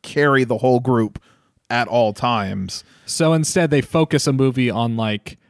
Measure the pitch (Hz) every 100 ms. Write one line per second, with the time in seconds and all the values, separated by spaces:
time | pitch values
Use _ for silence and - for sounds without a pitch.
0 | - 147 147 135 120 110 127 123 123 120
1 | 107 - - _ _ _ _ 120 117 120
2 | 110 104 123 117 95 98 92 - - _
3 | - - 160 160 151 - 160 143 - 165
4 | 156 147 - 131 135 127 123 110 117 113
5 | 110 104 - - _